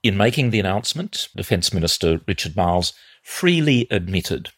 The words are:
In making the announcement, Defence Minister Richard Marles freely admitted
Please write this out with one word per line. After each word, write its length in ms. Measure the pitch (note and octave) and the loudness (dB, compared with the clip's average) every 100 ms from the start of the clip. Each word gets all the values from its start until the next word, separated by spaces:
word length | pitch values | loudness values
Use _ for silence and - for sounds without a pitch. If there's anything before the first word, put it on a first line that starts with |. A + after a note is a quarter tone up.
In 140 | A2+ G2 | 0 2
making 360 | A2 C#3 B2 | 2 2 0
the 100 | A2 | 2
announcement, 640 | F#2 G2 - D3+ G3+ - - - | 0 -2 -4 -6 -6 -8 -10 -10
Defence 380 | - F#2+ - | -2 0 0
Minister 480 | F#2+ E2 - E2+ E2 - | 0 0 0 2 0 -2
Richard 300 | F2+ E2 F2 | -4 -4 0
Marles 380 | F2 F2+ F2 - - _ | 2 2 0 -8 -20 _
freely 640 | - - F3+ E3+ D3+ B2 A#2 | -14 -2 2 4 4 2 2
admitted 600 | G2+ F2 F#2 - B1+ - | -2 -2 -4 -2 -6 -8